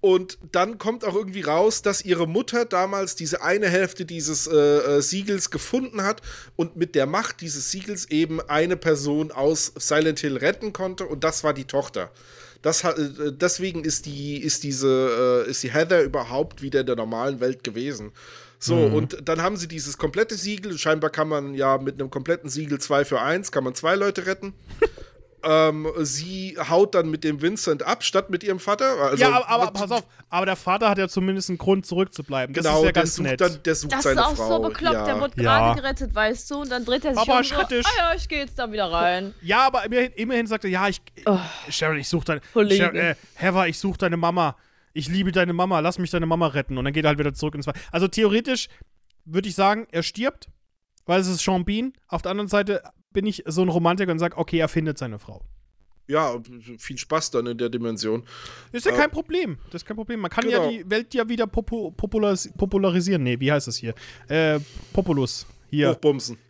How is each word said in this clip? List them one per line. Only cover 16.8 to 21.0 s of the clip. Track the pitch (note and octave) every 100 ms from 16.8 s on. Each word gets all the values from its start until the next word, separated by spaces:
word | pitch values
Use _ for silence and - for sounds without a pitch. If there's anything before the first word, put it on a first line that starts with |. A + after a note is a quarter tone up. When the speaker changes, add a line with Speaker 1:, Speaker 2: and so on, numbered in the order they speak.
| B2+
Speaker 1:
der | A#2+
normalen | A2 A#2 C3 C3
Welt | B2+ B2+
gewesen. | C3 G#2+ C3+ A#2+ G#2 - - - - _
So, | - E3+
Speaker 2:
Mhm. | D3
Speaker 1:
und | D3+ D#3 D3+
dann | D3 D#3+
haben | F3+ G3+
sie | E3+
dieses | D#3+ C#3+ C3+
komplette | D#3 F#3+ A3 G#3
Siegel. | G3 G#3 G3+ D#3+
Scheinbar | D#3 D#3